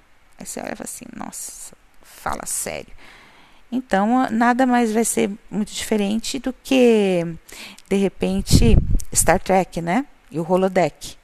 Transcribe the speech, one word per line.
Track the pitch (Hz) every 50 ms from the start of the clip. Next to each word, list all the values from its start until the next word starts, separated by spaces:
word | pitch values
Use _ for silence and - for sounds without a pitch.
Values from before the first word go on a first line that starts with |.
| _ _ _ _ _ _ _ -
Aí | -
você | - - -
olha | - - -
e |
fala | - - -
assim, | - - - - -
"Nossa, | - - - - - - - - - - - - _ _ _ _ - -
fala | - - - - - - - -
sério." | - - - - - 80 73 - - - - - - - - - - - - - - - - - -
Então, | - 254 262 - - 190 202 214 240 254 262 -
nada | - 226 240 240 247 240 262
mais | 247 247 240 240 220 214
vai | 226 226
ser | - - - 226 208 196 - - -
muito | - 196 214 - -
diferente | - - - 226 214 202 196 208 226 - - - 269
do | - 262 247
que, | - - - 269 262 247 240 226 214 202 196 185 175 170 170 165 160 - - - - - - - - - -
de | 190
repente, | 196 196 185 - - - 185 185 190 - - - - 240 233 214 - - - - - - - -
Star | - - 160 160 190
Trek, | - - 185 190 175 - - 175 165
né? | 170 175 233 285 - - _ _ -
E | - 151
o | 170 160
holodeck. | 185 180 190 196 185 185 175 147 - - - - - -